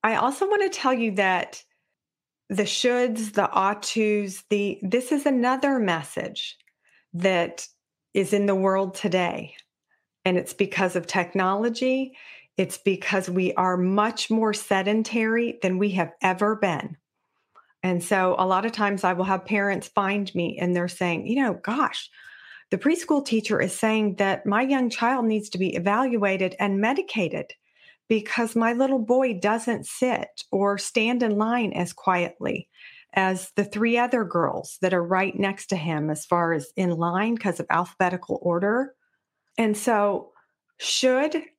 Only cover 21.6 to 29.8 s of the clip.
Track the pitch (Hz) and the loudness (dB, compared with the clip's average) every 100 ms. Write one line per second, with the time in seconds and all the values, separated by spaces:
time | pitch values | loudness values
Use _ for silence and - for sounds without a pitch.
21.6 | - 247 294 - - - - - - - | -4 -2 -2 -4 -12 -20 -20 -20 -20 -20
22.6 | _ 190 285 349 - 294 277 226 214 214 | _ 0 2 0 0 0 2 -2 0 0
23.6 | 190 - 220 220 208 196 196 185 - 202 | 0 0 0 2 0 0 0 0 0 0
24.6 | 262 277 247 - 233 262 226 214 208 185 | 2 2 0 0 0 2 0 0 -4 -2
25.6 | 185 - 175 208 269 233 202 190 185 180 | -2 0 0 2 2 2 2 2 -2 0
26.6 | 202 196 220 285 381 226 170 - - - | 0 2 0 0 -4 -4 -4 -4 -10 -16
27.6 | _ _ - _ _ 220 214 - 226 233 | _ _ -20 _ _ 0 0 -2 0 0
28.6 | 226 240 269 269 214 247 262 190 202 226 | 0 2 2 2 2 2 2 0 0 0
29.6 | 226 220 | 0 -4